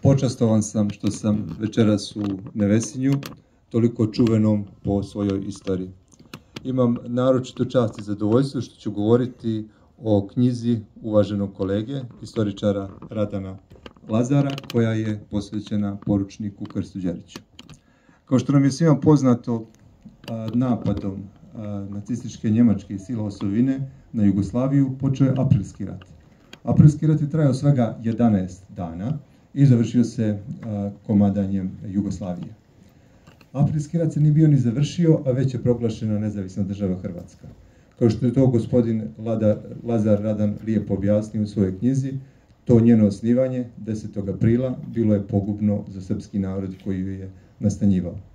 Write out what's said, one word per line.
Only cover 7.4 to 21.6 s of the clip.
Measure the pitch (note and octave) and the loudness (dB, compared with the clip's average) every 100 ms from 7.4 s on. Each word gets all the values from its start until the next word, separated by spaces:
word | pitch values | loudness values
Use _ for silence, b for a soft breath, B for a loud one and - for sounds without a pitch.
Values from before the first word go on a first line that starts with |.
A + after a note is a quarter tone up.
| - - | 0 -4
čast | A#2+ B2+ A2 - | 0 2 0 -4
i | |
zadovoljstvo | G2+ G2+ G#2 A#2+ C#3 C3 | -8 -2 2 2 2 -4
što | - - | -10 -10
ću | A#2 | -8
govoriti | G2 G#2 A#2+ A#2+ - A2+ A2 G#2+ B B _ | -2 2 2 2 -6 -6 -6 -8 B B _
o | A2 G2+ G2 | 0 0 0
knjizi | - B2 A#2 A#2 A#2 G#2 - | 0 0 2 -2 -2 -4 -12
uvaženog | A2+ G#2+ G2 G#2 G2 | 0 2 2 -2 -4
kolege, | G2 F#2+ G2+ G#2+ C#3 A#2+ - | -4 -4 -2 -4 -8 -10 -14
istoričara | A#2 A#2+ G#2 G2 G#2+ G2+ G2 - - | -10 -4 -4 -2 -2 -2 -6 -14 -12
Radana | A2+ G#2 G2+ F#2+ F#2+ _ - - - - | -6 -4 -4 -10 -14 _ -20 -20 -20 -4
Lazara, | A2+ B2 C#3+ C#3+ C#3 - | -2 2 2 0 -4 -4
koja | A#2+ A2+ | 0 0
je | A2 A2 G#2 - | 0 -4 -6 -6
posvećena | G#2 G2 G#2+ - G#2 G2+ G2+ - | -6 -6 -10 -6 -4 -4 -6 -2
poručniku | G2+ F#2+ - G#2 - | -2 -2 -8 -10 -10
Krstu | G#2 G#2 F#2 G2 | -10 -8 -8 -6
Đeriću. | F2+ E2+ - - - - - b b b b b _ | -6 -6 -12 -20 -20 -20 -20 b b b b b _
Kao | B2+ | 0
što | A#2+ | 4
nam | C#3 | 4
je | C#3 | 4
svima | C3+ E3 C#3+ | 2 4 4
poznato, | D3+ D3 B2+ A#2 - A#2 - _ - _ - _ - | 6 4 4 2 0 -6 -6 _ -20 _ -20 _ -12
a, | A2+ A2 | -8 -4
napadom, | A#2+ B2+ A2+ - G2 G2+ G2 G2 - - | -2 0 0 -2 -2 -4 -8 -12 -18 -18
a, | B2 | -12